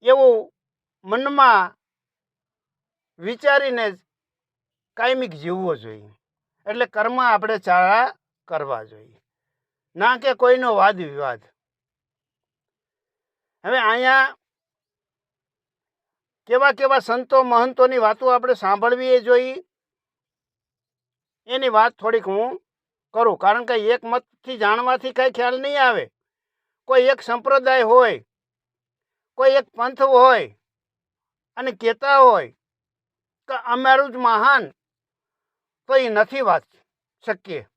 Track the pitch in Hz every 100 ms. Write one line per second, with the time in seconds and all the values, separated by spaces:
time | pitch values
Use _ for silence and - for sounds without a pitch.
0 | 233 269 262 226 214 _ _ _ _ _
1 | 185 220 277 285 262 214 180 _ _ _
2 | _ _ _ _ _ _ _ _ _ _
3 | _ _ 175 233 285 277 277 240 220 185
4 | _ _ _ _ _ _ _ _ _ -
5 | 233 262 254 156 160 185 185 143 110 110
6 | 104 _ _ _ _ _ - 220 247 214
7 | 220 247 254 208 214 220 190 180 180 214
8 | 262 - _ _ _ 160 139 120 110 107
9 | 117 113 _ _ _ _ _ _ _ 165
10 | 214 247 269 254 247 254 254 208 190 196
11 | 160 143 139 117 _ _ _ _ _ _
12 | _ _ _ _ _ _ _ _ _ _
13 | _ _ _ _ _ _ 185 254 220 226
14 | 254 269 269 - _ _ _ _ _ _
15 | _ _ _ _ _ _ _ _ _ _
16 | _ _ _ _ _ 247 277 269 269 269
17 | 202 233 254 269 254 240 247 254 254 247
18 | 220 214 254 247 247 233 190 202 233 247
19 | 254 254 220 247 254 262 - _ _ _
20 | _ _ _ _ _ _ _ _ _ _
21 | _ _ _ _ _ 254 262 220 226 -
22 | 214 226 190 196 240 370 _ _ _ _
23 | _ 214 233 185 190 220 233 233 208 240
24 | 233 247 _ _ - 247 208 220 247 254
25 | 262 254 262 233 247 254 277 285 262 208
26 | 117 _ _ _ _ _ _ _ - 262
27 | 254 262 - 240 247 269 262 262 220 247
28 | 240 143 _ _ _ _ _ _ _ _
29 | _ _ _ - 370 269 - - 240 269
30 | 269 254 254 233 131 104 _ _ _ _
31 | _ _ _ _ _ - 262 202 226 220
32 | 277 277 254 202 113 _ _ _ _ _
33 | _ _ _ _ _ 262 233 247 262 262
34 | 277 247 247 220 247 277 165 _ _ _
35 | _ _ _ _ _ _ _ _ - 269
36 | 254 214 214 269 233 165 _ _ _ _
37 | _ _ - 190 - 156 104